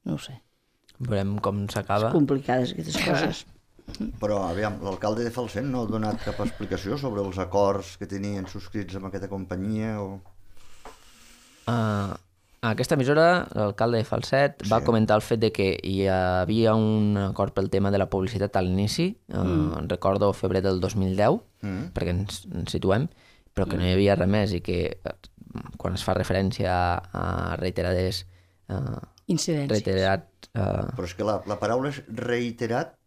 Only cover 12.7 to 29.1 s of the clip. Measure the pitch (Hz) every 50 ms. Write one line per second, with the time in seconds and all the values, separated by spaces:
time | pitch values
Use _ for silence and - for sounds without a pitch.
12.7 | 107 - 127 - 170 143 127 131 147 156 165 170 180 175 - - - - 107 101
13.7 | 98 - 113 120 120 113 110 - - - - - - 135 143 143 - _ - 98
14.7 | 110 117 - - 117 110 107 104 107 107 - - 120 110 113 110 - - 101 95
15.7 | 87 - - - 95 95 98 95 92 92 92 92 92 92 92 - 107 113 113 110
16.7 | 110 110 110 107 110 107 104 104 104 98 98 95 92 - 101 98 - 98 95 95
17.7 | - 98 98 98 101 98 95 90 - 98 92 95 117 98 98 101 - 98 92 90
18.7 | 92 95 101 107 - - 165 185 220 _ _ - - 98 92 92 87 80 76 76
19.7 | 80 76 76 90 - - - 98 95 101 104 101 92 - - 98 95 95 92 98
20.7 | 95 92 90 95 - 101 95 92 92 95 104 117 165 240 - _ _ _ - 101
21.7 | 92 92 143 180 - - 87 87 87 90 98 101 - - - - - 87 90 85
22.7 | - 90 90 95 95 113 147 170 - _ _ - - _ _ _ _ - 95 92
23.7 | 90 90 87 90 92 95 101 101 101 85 87 92 101 107 101 101 98 85 - -
24.7 | 90 87 85 - - - - - - - - - _ - - - - - - -
25.7 | - - - 87 90 90 - - 92 90 92 - 92 95 98 95 - - 98 90
26.7 | 90 90 90 87 87 87 87 - - 90 90 87 90 85 87 87 85 82 90 92
27.7 | 90 - 87 87 92 90 92 92 92 - - - - _ _ _ _ _ _ -
28.7 | 98 95 139 113 113 - - -